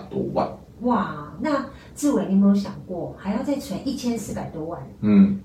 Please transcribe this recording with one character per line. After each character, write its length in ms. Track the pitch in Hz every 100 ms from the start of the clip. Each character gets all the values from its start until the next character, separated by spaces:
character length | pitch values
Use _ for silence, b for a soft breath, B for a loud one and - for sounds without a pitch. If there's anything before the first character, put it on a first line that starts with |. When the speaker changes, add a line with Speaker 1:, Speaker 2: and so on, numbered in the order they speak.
| -
Speaker 1:
多 120 | 98 -
万。 120 | - - - - -
Speaker 2:
哇， 520 | 247 - - - - -
那 240 | 302 269 240 B B
志 160 | - 294
伟， 140 | 226 170
你 80 |
有 60 | 196
没 80 | 196
有 60 |
想 180 | 202 - -
过 300 | - 175 147 -
还 160 | 190
要 80 | 233
再 120 | 294 277
存 220 | - - 269
一 80 |
千 240 | - 240 226
四 160 | -
百 160 | - -
多 140 | 160
万？ 180 | 165 - - -
Speaker 1:
嗯。 400 | 208 202 196 -